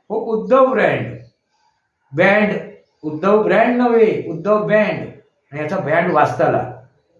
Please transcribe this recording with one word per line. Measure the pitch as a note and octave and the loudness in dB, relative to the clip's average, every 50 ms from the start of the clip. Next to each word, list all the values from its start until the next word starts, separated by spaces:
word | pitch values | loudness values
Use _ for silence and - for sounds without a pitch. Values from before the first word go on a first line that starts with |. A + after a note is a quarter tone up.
| _ - | _ -8
हो | G#3 | -8
उद्धव | A3 A#3 A3+ A3 F#3+ F#3 - B3+ C4+ C4 | -6 -4 -4 -4 -4 0 4 4 4 4
ब्रँड, | A#3 G#3+ G#3 F3+ D#3 C3 A#2 A#2+ B2 - - - - _ _ _ _ _ _ _ _ _ _ _ _ _ _ _ _ | 4 2 0 0 0 0 -2 -6 -8 -12 -16 -18 -20 _ _ _ _ _ _ _ _ _ _ _ _ _ _ _ _
बँड, | C3+ D#3 F#3 G3 G3+ G#3+ G#3 F#3 E3 - - - - - _ _ _ _ | -2 2 2 4 4 2 2 0 -2 -6 -8 -12 -18 -20 _ _ _ _
उद्धव | D3+ D#3 D#3 D3+ F3 G3 G#3+ G#3+ | -12 -10 -8 -4 0 2 2 2
ब्रँड | G#3 F3 F#3+ G#3+ A3+ B3 B3 | 2 2 2 2 2 2 2
नव्हे, | B3 B3 A#3+ A#3 A3+ G#3+ F3+ D#3 - - D#3+ | 0 0 2 4 4 2 2 0 -4 -6 -8
उद्धव | D#3+ E3 E3+ G3+ G#3+ G#3+ | -10 -6 -2 0 0 0
बँड, | G#3 G#3 G#3 G#3+ G#3 F#3 - B2 A#2 - - - _ _ _ _ _ - | 0 0 0 2 0 0 -4 -8 -10 -12 -16 -20 _ _ _ _ _ -14
आणि | C#3 D3+ | -10 -8
याचा | D#3 D3 D3+ | -8 -6 -6
बँड | C#3+ C3+ C#3+ D#3+ E3+ F3 F3+ | -4 -2 0 0 0 0 2
वाजताला. | D#3 D3 C#3+ - - - D#3 B2+ - - - - - - - _ _ _ _ _ _ | 2 2 2 0 0 0 0 0 0 -2 -4 -6 -12 -18 -20 _ _ _ _ _ _